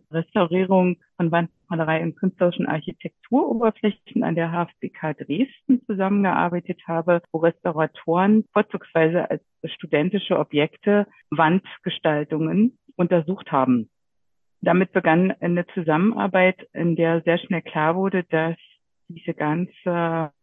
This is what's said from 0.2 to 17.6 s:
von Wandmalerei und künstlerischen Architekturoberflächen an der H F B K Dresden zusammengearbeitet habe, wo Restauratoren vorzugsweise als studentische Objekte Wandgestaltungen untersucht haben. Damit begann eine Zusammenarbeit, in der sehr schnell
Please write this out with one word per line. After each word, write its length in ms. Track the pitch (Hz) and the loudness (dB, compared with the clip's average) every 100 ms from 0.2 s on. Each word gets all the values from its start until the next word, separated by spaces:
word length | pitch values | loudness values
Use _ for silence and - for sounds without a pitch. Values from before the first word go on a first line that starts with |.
| 170 220 170 185 185 190 180 175 _ - | -2 0 0 0 2 4 2 0 _ -4
von 160 | 165 | 0
Wandmalerei 720 | 170 170 _ - 165 156 160 | 0 -2 _ -8 -4 0 0
und 140 | 170 - | -2 -4
künstlerischen 500 | 190 - 175 - - | -4 0 0 0 -4
Architekturoberflächen 1600 | 160 - - - - _ 254 320 226 226 - 214 - - - | -4 -6 -12 -14 -14 _ 0 0 0 0 0 -2 -4 -6 -4
an 120 | 160 | -2
der 180 | 165 165 | 0 -2
H 120 | 170 | -2
F 40 | 170 _ | -4 _
B 120 | - | -14
K 240 | - 156 | -8 -8
Dresden 640 | - - 156 269 - - 247 - | -8 -6 -4 -4 -4 0 0 0
zusammengearbeitet 960 | 196 190 202 196 - 170 175 - 180 - | -2 0 2 2 2 0 -2 -6 -10 -6
habe, 360 | 165 165 170 - | -2 0 0 -2
wo 60 | 160 | 0
Restauratoren 1080 | 165 - 175 156 156 - - 170 196 220 - | 0 0 -4 -2 -4 -4 -2 2 4 4 2
vorzugsweise 800 | 208 - 190 - 165 160 175 - | -2 -2 -6 -4 0 2 0 -2
als 120 | 156 - _ | -6 -8 _
studentische 720 | - - 160 147 175 196 - 170 | -14 -14 -2 0 0 -2 -2 -2
Objekte 680 | 151 147 156 - 208 208 202 _ _ | 0 -2 -2 -2 0 2 0 _ _
Wandgestaltungen 1500 | 151 156 185 - - 180 - 160 147 151 156 160 175 240 - _ - | 0 2 2 -2 -10 -10 -4 -2 -2 -2 -4 0 2 0 -2 _ -4
untersucht 540 | 175 175 156 196 - | 0 0 0 -6 -2
haben. 380 | 139 131 123 110 _ _ _ _ _ _ _ | 0 2 2 -2 _ _ _ _ _ _ _
Damit 320 | 175 180 185 | 0 0 0
begann 400 | 190 170 165 185 - | 0 2 2 2 -2
eine 260 | 175 175 175 | -4 -4 -4
Zusammenarbeit, 1000 | 190 160 156 208 214 202 185 185 185 - | -6 0 2 2 0 0 2 2 0 -8
in 200 | - 170 | -4 -2
der 280 | 165 165 165 | 0 0 0
sehr 160 | 170 170 | 0 -2
schnell 240 | - 175 | -2 -6